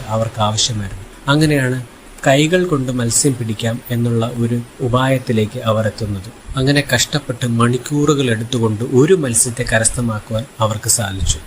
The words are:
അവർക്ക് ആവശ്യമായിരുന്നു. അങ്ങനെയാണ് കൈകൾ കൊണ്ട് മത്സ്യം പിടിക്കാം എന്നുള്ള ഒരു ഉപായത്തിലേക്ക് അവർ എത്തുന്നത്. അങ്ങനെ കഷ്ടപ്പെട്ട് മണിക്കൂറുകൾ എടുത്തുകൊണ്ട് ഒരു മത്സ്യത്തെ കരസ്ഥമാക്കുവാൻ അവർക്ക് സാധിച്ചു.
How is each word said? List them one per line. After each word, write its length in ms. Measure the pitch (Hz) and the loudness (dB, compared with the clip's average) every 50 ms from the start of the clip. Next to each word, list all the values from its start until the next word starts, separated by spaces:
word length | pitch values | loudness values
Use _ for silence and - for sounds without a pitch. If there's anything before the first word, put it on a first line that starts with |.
| - | -4
അവർക്ക് 340 | 110 110 110 113 110 - 113 | -4 -2 -2 -2 -2 -2 -2
ആവശ്യമായിരുന്നു. 640 | 104 104 107 107 - - 117 107 101 95 - - - - - - - 139 | -2 0 0 0 -2 -2 -2 -4 -6 -6 -8 -12 -14 -16 -18 -10 -2 0
അങ്ങനെയാണ് 500 | 143 151 156 151 151 139 131 127 127 127 120 - - - - - - - - | 2 4 4 4 4 2 2 0 -2 -4 -6 -10 -16 -20 -20 -20 -18 -2 2
കൈകൾ 380 | 143 135 143 151 156 180 185 180 | 4 4 4 4 4 4 2 2
കൊണ്ട് 260 | 180 151 135 131 131 123 | 2 0 0 0 -2 -2
മത്സ്യം 400 | 127 117 117 110 - - 147 127 | -2 -2 0 0 2 2 2 0
പിടിക്കാം 420 | 113 117 110 110 - 120 113 113 120 - - | 0 -2 -4 -4 -4 -2 -4 -4 -4 -4 -4
എന്നുള്ള 340 | 123 117 120 120 117 113 113 120 - 120 | -2 0 0 0 2 0 0 -2 -2 -2
ഒരു 180 | 117 113 120 120 120 - - - | -2 0 0 -2 -4 -8 -8 -6
ഉപായത്തിലേക്ക് 800 | 135 120 117 127 131 131 135 127 127 - 120 110 107 101 - 127 | -4 0 0 2 2 2 2 0 0 0 0 0 0 0 -4 -4
അവർ 240 | - 113 107 110 107 | -2 0 0 0 0
എത്തുന്നത്. 420 | 107 - - 113 101 101 95 95 117 - - - - - | -2 -4 -4 -6 -6 -6 -6 -8 -12 -16 -16 -14 -8 -4
അങ്ങനെ 260 | 135 131 135 143 143 139 | -2 0 2 2 2 2
കഷ്ടപ്പെട്ട് 640 | - 127 117 - - - 147 - - 123 - - 120 | 0 0 0 0 0 -2 -4 -4 -4 -6 -4 -2 -2
മണിക്കൂറുകൾ 760 | 117 117 117 120 123 123 - - 147 147 147 147 151 139 139 123 | 2 2 2 2 2 0 -2 -2 0 2 2 2 2 2 2 0
എടുത്തുകൊണ്ട് 540 | 113 107 117 117 - 120 113 110 107 101 120 147 143 | 0 -2 -2 -2 -2 0 0 0 0 -2 -2 2 4
ഒരു 220 | 123 143 160 190 | 4 6 6 4
മത്സ്യത്തെ 500 | 185 147 123 117 110 - 127 113 - 120 | 4 2 0 0 0 0 0 -2 -4 -2
കരസ്ഥമാക്കുവാൻ 800 | - 117 110 113 - - 131 120 117 110 104 - - 113 110 131 - - - | 0 0 2 2 2 2 2 0 -2 -2 -4 -4 -4 -4 -4 -4 -6 -4 -2
അവർക്ക് 300 | 113 104 104 104 - 104 | -2 -2 -2 -4 -2 -2
സാധിച്ചു. 480 | - - 107 98 95 95 82 - - - - | 0 0 0 -4 -4 -2 -2 -2 -2 -2 -4